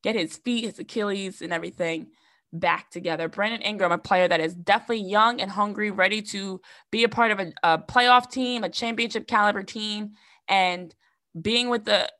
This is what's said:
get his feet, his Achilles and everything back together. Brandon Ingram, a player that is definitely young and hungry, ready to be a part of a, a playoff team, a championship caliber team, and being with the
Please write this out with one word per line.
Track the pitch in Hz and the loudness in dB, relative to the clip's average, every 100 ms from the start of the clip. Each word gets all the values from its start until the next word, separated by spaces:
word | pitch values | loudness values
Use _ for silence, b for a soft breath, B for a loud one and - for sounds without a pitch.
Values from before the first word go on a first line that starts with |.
get | - | -2
his | 220 160 - | -2 -4 -6
feet, | 240 233 | -4 -2
his | 226 - | -4 -10
Achilles | 170 226 208 196 190 - | -8 -4 -4 -4 -6 -10
and | 165 | -6
everything | 170 170 - 170 165 - b b b _ | -6 -6 -6 -4 -4 -10 b b b _
back | 165 170 160 - | -2 0 0 -4
together. | 175 175 160 165 | -8 -6 -4 -6
Brandon | - 208 226 | -4 -4 -2
Ingram, | 202 208 180 | -4 0 2
a | 170 | 0
player | - 185 180 | 2 4 4
that | 170 | 2
is | 160 | 0
definitely | 175 175 208 - 226 | -4 0 0 2 -4
young | 190 208 226 240 | 0 4 4 2
and | 196 | -6
hungry, | 190 208 196 208 | -2 -2 -2 -4
ready | 196 185 214 | 2 2 2
to | 214 202 196 185 B B B | -6 -8 -8 -10 B B B
be | 220 | 0
a | 233 | 0
part | 233 226 | 4 2
of | 202 | 2
a, | 180 - | -4 0
a | 170 165 | 2 2
playoff | 165 247 247 247 247 | 2 4 6 6 4
team, | 262 254 240 | -4 -4 -4
a | 185 | -6
championship | - 233 226 233 220 208 | -4 -6 -4 -4 -4 0
caliber | 233 208 202 | 2 2 0
team, | 196 220 214 208 208 208 B B - | -8 -10 -8 -6 -8 -14 B B 0
and | 196 185 180 175 _ _ _ _ 165 | 2 2 -2 -10 _ _ _ _ -8
being | 202 233 247 | 0 0 0
with | 233 | -2
the | 214 202 - | 2 0 0